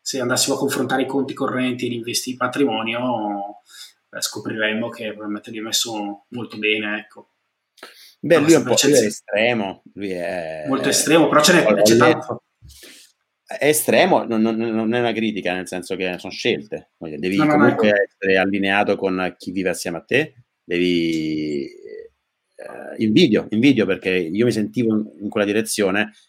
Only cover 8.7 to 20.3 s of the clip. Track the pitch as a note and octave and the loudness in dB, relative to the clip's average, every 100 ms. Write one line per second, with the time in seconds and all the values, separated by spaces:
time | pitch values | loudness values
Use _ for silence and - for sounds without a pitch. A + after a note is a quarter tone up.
8.7 | A2+ C#3 C#3+ A2 - - G#2 A2+ A#2+ G2 | 2 4 4 4 -2 -4 0 2 0 -2
9.7 | F2+ - - G2+ F2+ E2+ F#2 D#2+ D#2+ D2+ | -8 -14 -10 -6 -4 -4 -6 -6 -8 -4
10.7 | - C#3+ - - D#3+ D3 D3+ D3+ C#3 A2 | -2 0 0 4 4 6 4 6 4 4
11.7 | G2+ G#2+ A2+ D#3+ - - A#2 _ _ - | 4 6 6 6 4 -2 -12 _ _ -20
12.7 | - - - - _ _ _ - - C#3+ | -20 -20 -20 -20 _ _ _ -12 -2 2
13.7 | D3+ - A#2+ F3 C3 - A2+ A2 A2 A#2 | 2 4 4 6 2 2 0 0 0 -2
14.7 | A2 A2 A#2+ A#2+ A2 A2 G#2 F2 F2+ F2+ | -2 0 0 0 0 -2 -2 -4 -4 -6
15.7 | F#2 F2 F#2 F#2 F2+ G2 F2+ B2+ E2+ - | -8 -6 -6 -4 -6 -10 -4 -2 -2 -4
16.7 | - - - E2 D2+ F2+ G2+ D3+ D3+ A#2+ | -14 -14 -16 -12 -6 -2 0 2 4 4
17.7 | A2+ G#2+ G2+ G2 - F#2+ F#2+ F#2+ G2 G2 | 4 2 2 0 -4 0 2 2 0 0
18.7 | G2 G#2+ G2+ G2 F#2 F2+ - - F#2 F#2 | 0 2 0 0 -2 -4 -6 -10 -4 -4
19.7 | E2+ F#2 E2 - C#3 D#3 | -4 -6 -8 -2 -2 -2